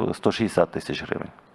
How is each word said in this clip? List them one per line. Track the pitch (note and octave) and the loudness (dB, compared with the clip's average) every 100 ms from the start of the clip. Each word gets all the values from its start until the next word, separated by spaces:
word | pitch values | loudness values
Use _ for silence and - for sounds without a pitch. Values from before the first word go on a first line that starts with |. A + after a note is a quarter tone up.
| - | -2
сто | - G#2 | 0 0
шістдесят | - G#2+ - E2+ | 2 2 4 2
тисяч | D#2+ - D2 | 0 -6 -6
гривень. | - - - - _ | -4 -6 -6 -12 _